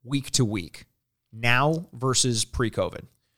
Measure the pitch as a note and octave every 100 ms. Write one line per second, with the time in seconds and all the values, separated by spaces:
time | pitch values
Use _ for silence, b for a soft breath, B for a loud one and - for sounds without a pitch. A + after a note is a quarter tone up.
0 | A#2+ C#3+ - - A2+ G#2 D#2+ - - _
1 | _ _ _ A2 A#2+ B2 D3 D#3+ F#3 A#2+
2 | C3 A#2+ C3 A2+ - - A#2 - F2+ -
3 | - _ _